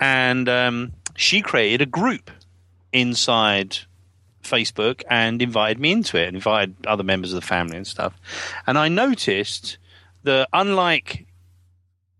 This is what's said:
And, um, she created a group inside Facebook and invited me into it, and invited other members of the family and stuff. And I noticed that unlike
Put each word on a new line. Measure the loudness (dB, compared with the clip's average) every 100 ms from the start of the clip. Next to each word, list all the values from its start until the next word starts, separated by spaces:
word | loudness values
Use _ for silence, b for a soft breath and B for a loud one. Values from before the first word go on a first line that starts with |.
And, | 0 2 2 0 0
um, | 0 0 -2 -6 -12 -14 -4
she | 0 0
created | 2 2 2 2
a | 0
group | 0 0 -2 -8 -20 -20 _ _ _ _
inside | 0 2 0 2 4 4 2 -2 -8 -12 _ _ _ _ _
Facebook | -2 0 0 0 -2 -2 -2
and | 0 2 0
invited | 0 2 2 2
me | 2
into | 2 0 0
it, | 0
and | -2
invited | 0 2 0 -4 -2
other | -2
members | 0 -2 -2
of | -6
the | -2
family | -2 -2 -6
and | -10
stuff. | -6 -6 -8 B B B B -2
And | 0
I | 2
noticed | 2 2 0 0 0 -2 -8 -12 -14 b b b _
that | 0 0 2
unlike | 0 2 2 2 0 -2 -12 -14 _ _ _ _ _ _ _ _ _